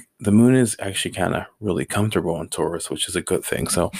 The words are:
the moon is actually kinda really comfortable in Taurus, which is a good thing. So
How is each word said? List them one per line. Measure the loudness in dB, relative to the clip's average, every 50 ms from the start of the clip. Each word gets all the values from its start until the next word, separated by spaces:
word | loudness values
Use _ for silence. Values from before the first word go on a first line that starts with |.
| -20 _ _ -4
the | 0 4
moon | 6 8 8 8 6
is | 6 4 2 0 -6
actually | -8 -8 -6 -6 -6 -6
kinda | -4 -2 -2 -2 -2 -4 -6 -8 _ -8
really | -4 -2 -2 -2 -2
comfortable | -4 -2 -2 0 0 0 0 -2 -2 -4 -4
in | -6 -8
Taurus, | -4 -4 -4 -4 -4 -6 -8 -8
which | -6 -6 -6
is | -4 -4
a | -4
good | -2 -2 -2 -2 -2
thing. | -4 -4 -4 -2
So | -2 0 0 0 0 -2 -10